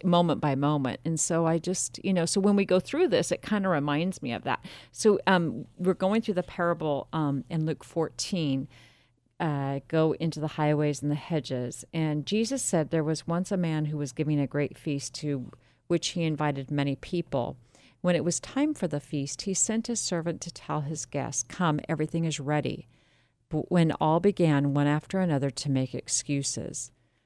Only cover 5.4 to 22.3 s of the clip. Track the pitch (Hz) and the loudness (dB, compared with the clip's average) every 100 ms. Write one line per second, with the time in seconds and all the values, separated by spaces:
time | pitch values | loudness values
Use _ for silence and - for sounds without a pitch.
5.4 | 165 131 - - 185 180 190 220 226 180 | 2 -4 -10 -2 0 2 2 0 0 -2
6.4 | 175 - 175 165 156 139 - 160 147 139 | -4 -2 0 0 0 -2 -2 -2 0 0
7.4 | - 165 156 151 - 170 160 - - 190 | -2 -2 -2 -4 -4 -2 -2 -4 -4 -2
8.4 | 151 135 - - - _ _ _ _ - | 0 0 -4 -12 -20 _ _ _ _ -4
9.4 | 170 143 139 139 - 160 160 - 160 151 | -2 0 -2 -4 -2 2 2 2 -2 -2
10.4 | 151 - 151 151 151 139 147 143 - 160 | -4 0 2 2 2 0 -2 -2 -2 -4
11.4 | - 131 123 - - 165 156 151 143 214 | -2 -4 -4 -8 -8 -2 0 0 0 0
12.4 | 226 269 - 175 147 165 151 156 - 170 | 0 -2 0 0 2 0 0 -2 -2 -2
13.4 | 185 190 170 156 151 151 143 - 151 147 | 0 0 0 0 0 -2 -4 -2 0 2
14.4 | 135 147 143 - - 139 - - 151 139 | 0 0 -2 -4 -4 -4 -6 -6 -4 -4
15.4 | 123 - _ _ - 175 - 175 165 147 | -6 -14 _ _ -2 0 0 -2 0 0
16.4 | 151 139 131 147 143 135 - 175 165 135 | 0 -2 -2 0 0 -2 -4 -4 -2 -2
17.4 | 120 - _ - - _ 180 175 160 165 | -2 -6 _ -20 -20 _ 0 2 0 -2
18.4 | - 262 302 294 175 147 - 147 139 - | -4 0 0 0 -2 -4 -4 -6 -4 -6
19.4 | - 190 - 220 233 233 - 175 165 165 | -4 -2 0 0 -2 -4 -2 -2 -2 -6
20.4 | - - - 151 143 156 - 143 120 - | -10 -12 -6 -4 -4 -6 -6 -6 -4 -4
21.4 | - - 175 151 - 151 156 170 165 | -6 0 2 2 -2 -2 -2 0 -2